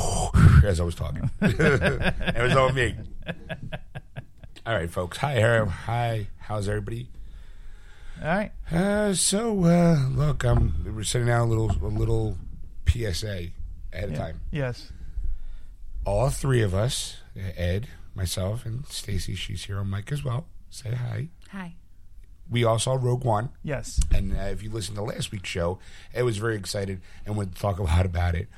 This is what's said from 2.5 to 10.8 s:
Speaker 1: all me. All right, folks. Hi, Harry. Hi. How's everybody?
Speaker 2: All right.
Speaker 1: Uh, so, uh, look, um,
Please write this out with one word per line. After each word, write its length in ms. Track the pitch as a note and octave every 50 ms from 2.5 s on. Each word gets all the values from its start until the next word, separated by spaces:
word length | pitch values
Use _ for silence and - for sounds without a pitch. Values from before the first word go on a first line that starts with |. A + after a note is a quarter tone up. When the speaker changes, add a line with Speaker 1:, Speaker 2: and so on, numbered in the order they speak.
| B2+
Speaker 1:
all 160 | C3+ C3 B2+
me. 240 | C3 C3+ A#2+ G#2+ F2+ - - - - - - - E3+ - - - D#3 - - - - - - - - C#3 - - - - - - - - - - - - -
All 80 | A2+ A2+
right, 160 | F2+ E2 E2
folks. 280 | - F#2+ F2+ E2+ - -
Hi, 140 | - D3
Harry. 340 | C#3 A2+ G#2+ A#2 A#2 A2+ G#2+ G2+
Hi. 580 | E2+ - - A2 A#2 A#2+ A#2+ A#2 A2+ A2 G2 - - -
How's 300 | - - G#2+ G#2+ G2 G2+
everybody? 400 | G#2 G#2+ G2+ G#2 A2+ A#2+ B2 - - - - - - - - - - - - - - - - - - - - - - -
Speaker 2:
All 80 | - D3+
right. 240 | F3 G#3 G#3+ - - - - -
Speaker 1:
Uh, 400 | D#3+ E3+ F#3+ G3+ G#3 G#3 G#3 G3+ F#3+
so, 500 | D#3+ - - F#3+ G3+ A#3 A#3 G#3+ G3 E3+
uh, 440 | E3+ E3+ F3 F3 E3+ E3 C#3+ C3 C3
look, 340 | C3 B2+ D3 D3 C3+ - -
um, 480 | A#2+ A#2 A#2 A2+ A2+ - -